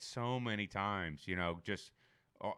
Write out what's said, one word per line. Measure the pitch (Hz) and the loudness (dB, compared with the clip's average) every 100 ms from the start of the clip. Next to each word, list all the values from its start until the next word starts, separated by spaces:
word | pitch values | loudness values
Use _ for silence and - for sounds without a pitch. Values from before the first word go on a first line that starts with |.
so | - 127 120 127 | -6 -2 0 2
many | 120 104 101 | 2 0 0
times, | 101 101 101 85 76 - | 0 2 2 0 -2 -2
you | 90 | 2
know, | 87 85 | 2 2
just, | 92 95 - - - _ _ - | 0 -2 -4 -20 -20 _ _ -6
uh, | 101 | -4